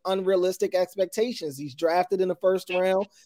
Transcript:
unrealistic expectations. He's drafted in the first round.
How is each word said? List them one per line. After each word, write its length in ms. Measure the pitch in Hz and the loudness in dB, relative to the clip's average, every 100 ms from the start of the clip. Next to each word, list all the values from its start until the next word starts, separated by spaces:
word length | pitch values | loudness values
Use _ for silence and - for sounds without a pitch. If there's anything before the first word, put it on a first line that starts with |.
unrealistic 680 | 185 190 185 190 180 180 196 | -2 -2 2 2 2 0 -2
expectations. 840 | 180 180 196 185 - 240 - 156 135 | 0 0 -2 -2 -2 -2 -4 -8 -8
He's 160 | 147 | -12
drafted 460 | 127 165 175 180 190 | -2 0 2 0 0
in 80 | 185 | -2
the 80 | 175 | 0
first 340 | 185 185 - | 0 0 0
round. 380 | 180 185 190 202 _ | 0 2 0 -2 _